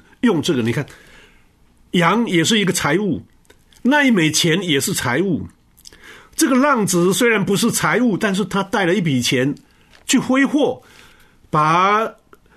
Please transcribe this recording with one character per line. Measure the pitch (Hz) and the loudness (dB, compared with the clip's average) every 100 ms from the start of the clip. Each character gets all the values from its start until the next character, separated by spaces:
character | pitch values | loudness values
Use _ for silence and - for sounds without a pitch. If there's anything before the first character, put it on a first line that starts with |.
| - _ | -20 _
用 | 240 170 | 0 0
这 | 131 | 0
个， | 135 | -2
你 | 113 | -2
看， | 120 135 - - - - _ _ _ _ _ _ | -4 -6 -14 -20 -20 -20 _ _ _ _ _ _
羊 | 190 170 214 226 | 0 2 0 0
也 | 175 | 0
是 | 160 220 | 2 0
一 | 185 | 0
个 | |
财 | - 143 170 | -2 -2 -2
物， | 208 98 - _ _ - _ - | -2 -4 -8 _ _ -20 _ -6
那 | 233 294 | 0 2
一 | 269 | 2
枚 | 214 156 | 2 2
钱 | 151 165 170 | 0 0 0
也 | 180 139 | 0 -2
是 | 208 | -2
财 | - 127 127 | -4 -4 -2
物。 | 196 127 90 - _ _ - - - - - - | -2 -4 -6 -16 _ _ -20 -20 -20 -20 -16 -4
这 | 320 | 0
个 | |
浪 | 247 294 254 196 | 2 2 2 0
子 | 180 180 | 0 0
虽 | 190 240 | 2 0
然 | 220 | 0
不 | 190 196 | 0 0
是 | 233 | 0
财 | - 165 180 | -2 -2 0
物， | 247 | 0
但 | 180 214 | 0 -2
是 | 190 | -2
他 | 214 196 | -2 -4
带 | 196 220 | -4 -2
了 | 180 | 0
一 | 202 | 0
笔 | 165 131 | 0 -2
钱 | 120 127 135 - _ _ _ - | 0 -2 -2 -4 _ _ _ -20
去 | - 262 | -2 -2
挥 | - 262 | 2 0
霍， | 269 302 214 - - - - - _ _ _ | 2 2 0 -2 -14 -20 -20 -20 _ _ _
把 | 151 156 170 190 208 220 - _ - _ | 0 2 2 2 0 -2 -8 _ -20 _